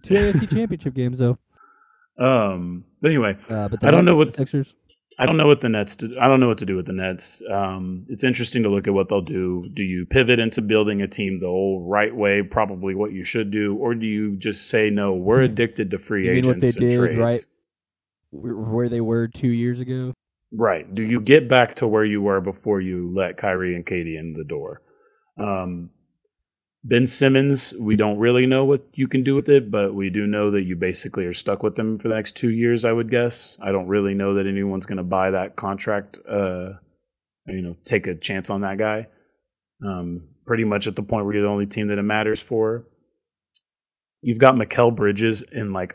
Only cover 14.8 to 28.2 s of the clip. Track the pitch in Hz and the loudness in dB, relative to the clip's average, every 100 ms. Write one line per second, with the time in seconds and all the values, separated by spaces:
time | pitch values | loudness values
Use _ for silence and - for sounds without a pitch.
14.8 | 107 104 101 92 90 120 127 110 117 - | 2 2 0 0 2 4 4 2 -2 -2
15.8 | 101 92 - 104 92 107 127 123 127 117 | -4 -4 -4 -2 2 4 4 4 2 2
16.8 | 120 123 120 117 117 120 - _ _ _ | 2 4 2 2 2 0 -4 _ _ _
17.8 | _ _ _ _ _ 71 113 107 110 113 | _ _ _ _ _ -14 -10 -8 -4 -2
18.8 | 123 117 110 117 113 - 131 117 120 123 | 0 0 0 0 0 -2 0 0 0 -2
19.8 | 127 127 127 127 _ _ _ 110 113 87 | -6 -6 -6 -10 _ _ _ 0 0 0
20.8 | - 98 110 120 104 147 123 131 117 - | -4 -4 0 0 6 6 8 4 4 2
21.8 | 117 107 107 104 101 98 92 95 - 101 | 0 2 2 2 0 0 -2 -4 -2 -2
22.8 | 92 92 87 92 90 92 104 92 92 87 | -2 -4 -4 -2 -2 -2 -2 0 -2 -4
23.8 | 85 92 82 80 82 78 76 76 76 - | -4 -6 -6 -8 -10 -10 -8 -8 -10 -14
24.8 | _ _ _ _ _ - 104 95 90 87 | _ _ _ _ _ -8 -6 -4 -6 -8
25.8 | 85 _ _ _ _ _ _ _ _ _ | -12 _ _ _ _ _ _ _ _ _
26.8 | 120 117 127 - 139 135 139 139 - 98 | -6 -2 -2 0 2 4 2 0 -4 -8
27.8 | 107 104 107 104 | 0 2 2 0